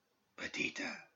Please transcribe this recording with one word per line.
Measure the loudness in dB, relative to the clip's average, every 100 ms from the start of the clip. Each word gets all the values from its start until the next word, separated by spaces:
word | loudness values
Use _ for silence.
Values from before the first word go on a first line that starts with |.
| _ _ _ -6
Perdita. | -2 2 2 2 -2 -4 -8